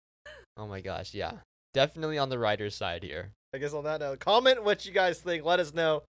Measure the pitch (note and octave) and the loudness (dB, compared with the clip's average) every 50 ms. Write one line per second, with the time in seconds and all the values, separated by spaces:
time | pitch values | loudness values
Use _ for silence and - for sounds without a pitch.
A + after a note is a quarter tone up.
0 | _ _ _ _ _ - - - - _ _ - G#2+ G#2 G2 F#2+ F#2 F#2+ F2 E2+ | _ _ _ _ _ -20 -20 -20 -20 _ _ -14 -12 -10 -10 -8 -8 -6 -6 -6
1 | F2 - - G#2 F2 E2 A#3 F#3+ - _ _ _ _ _ _ C3+ C#3 D3+ - E3 | -8 -8 -6 -6 -6 -6 -6 -8 -14 _ _ _ _ _ _ 2 2 2 2 -4
2 | D#3+ D#3 D#3 D3 C#3 C3 C3 B2 A#2 G#2+ G#2 G2+ G#2+ G#2 - - G#2 F#2 F2 E2+ | -6 -4 0 0 -2 -2 0 0 2 0 0 0 -2 -6 -6 -6 -6 -6 -6 -6
3 | - - C#2 E2+ F#2+ G2+ G#2 _ _ _ - C3+ C#3 D3 D3 D3+ C#3+ D3+ D#3 D3+ | -8 -8 -8 -8 -10 -10 -14 _ _ _ -10 -8 -6 -6 -6 -6 -4 -4 -4 -4
4 | D3 C#3 C#3 C3+ - D#3+ G3 A#3 B3+ C4 C4 B3 G#3+ G#3 G3+ F#3 - F#3+ F3+ G3 | -4 -6 -6 -4 2 4 4 6 6 6 4 4 4 2 2 2 0 -2 2 4
5 | F#3 F3+ E3+ - - F3+ F3 D#3+ C#3+ D#3+ F3 F3+ F3+ D3 D3 E3+ E3 D#3+ D#3 D3 | 4 4 2 0 -2 -4 -4 -2 2 2 4 4 2 0 0 0 2 2 2 2
6 | - _ | -2 _